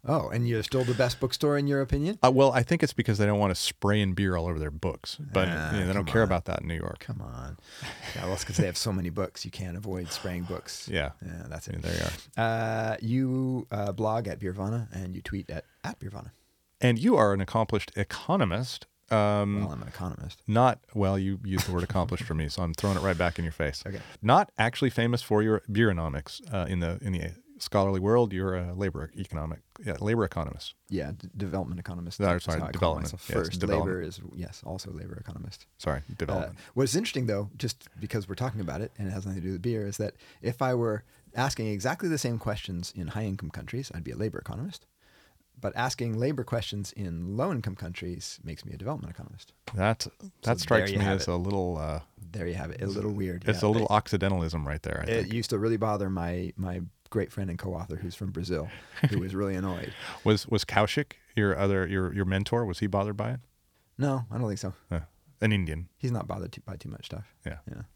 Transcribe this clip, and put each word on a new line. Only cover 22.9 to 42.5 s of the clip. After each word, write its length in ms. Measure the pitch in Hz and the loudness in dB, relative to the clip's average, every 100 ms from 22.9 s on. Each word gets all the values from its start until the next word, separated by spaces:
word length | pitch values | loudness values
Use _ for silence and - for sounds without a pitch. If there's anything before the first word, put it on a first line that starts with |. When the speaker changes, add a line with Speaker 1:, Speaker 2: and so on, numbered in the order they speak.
| 95 | 4
Speaker 2:
it 60 | |
right 160 | 95 85 | 2 4
back 200 | 87 82 | 2 2
in 60 | |
your 80 | 85 | -4
face. 300 | - 76 71 - | 0 -2 -2 -8
Speaker 1:
Okay. 140 | 98 - - | -10 -12 -4
Speaker 2:
Not 280 | 104 151 202 - | 4 6 4 2
actually 320 | 113 - 135 | 0 2 0
famous 300 | - 117 120 | 2 2 2
for 200 | - 107 | 2 2
your 180 | 110 107 - | 4 2 0
beeronomics, 680 | 101 113 87 80 69 - - 170 | 4 4 4 0 -4 -6 -14 -6
uh, 120 | 104 82 | -4 0
in 140 | 92 | 0
the, 180 | 85 85 | 0 -2
in 100 | 127 | -2
the 200 | 90 80 85 _ - | -2 -4 -8 _ -14
scholarly 420 | - 104 98 95 | 0 4 4 4
world. 320 | 95 117 117 | 4 4 4
You're 240 | 95 95 92 | 2 0 0
a 160 | 87 | -2
labor 380 | 90 98 78 80 85 | -2 -2 -2 -8 -8
economic, 420 | 92 82 80 78 _ - | -6 -4 -4 -8 _ -12
yeah, 120 | 180 78 | -8 -4
labor 240 | 104 117 | 0 2
economist. 500 | 98 - 76 - - - _ | 2 -2 -4 -6 -12 -16 _
Speaker 1:
Yeah, 240 | 95 71 - | -4 -4 -8
d-, 120 | - - | -12 -8
development 420 | 98 92 82 87 | -4 -4 -4 -6
economist. 420 | 87 87 85 - | -8 -8 -8 0
Speaker 2:
No, 60 | 98 | 2
Speaker 1:
That's 160 | 87 | 2
Speaker 2:
sorry, 160 | - 80 | 2 -2
Speaker 1:
how 60 | 76 | 0
I 40 | |
call 220 | - 85 | 2 2
Speaker 2:
development. 100 | 78 78 | 2 -2
Speaker 1:
myself 140 | - - | -6 -4
Speaker 2:
Yes, 80 | - | -2
Speaker 1:
first. 220 | 85 92 | -2 -2
Speaker 2:
development. 360 | 87 80 87 92 | 2 2 2 -2
Speaker 1:
Labor 60 | 85 | -4
is, 120 | - 90 | -8 -14
yes, 280 | 90 90 - | -10 -10 -10
also 260 | - 92 - | -10 -10 -8
labor 260 | 78 92 - | -10 -10 -10
economist. 500 | - - - - - _ | -10 -10 -10 -14 -20 _
Speaker 2:
Sorry, 220 | - 69 | -2 -2
Speaker 1:
Uh, 160 | - - | -4 -4
Speaker 2:
development. 420 | 78 - - - - | -2 0 -2 -8 -8
Speaker 1:
what's 220 | - 131 | 0 2
interesting, 320 | 147 233 - 120 | 2 0 -2 0
though, 240 | 101 101 - | 0 -2 -4
just 320 | 120 - - - | -6 -6 -14 -10
because 260 | 101 113 92 | -4 -4 -4
we're 60 | |
talking 280 | 92 123 110 | -4 -2 -2
about 180 | 87 69 | -4 -4
it 120 | 110 - | -6 -6
and 120 | 101 | -6
it 20 | |
has 160 | 98 101 | -4 -4
nothing 160 | 95 | -4
to 40 | 87 | -4
do 60 | |
with 100 | 95 | -4
beer, 240 | 117 110 101 | -2 -2 -4
is 120 | 98 | -2
that 160 | 104 - - - | -4 -6 -20 -8
if 220 | - 117 | -6 0
I 120 | 131 | 0
were 300 | 127 117 107 - _ - | 2 2 0 -6 _ -12
asking 320 | 120 135 - 110 | -2 -2 0 -2
exactly 400 | 104 113 165 185 | 0 -2 -2 0
the 100 | 151 | 0
same 200 | 127 113 | 0 -2
questions 540 | 117 | -2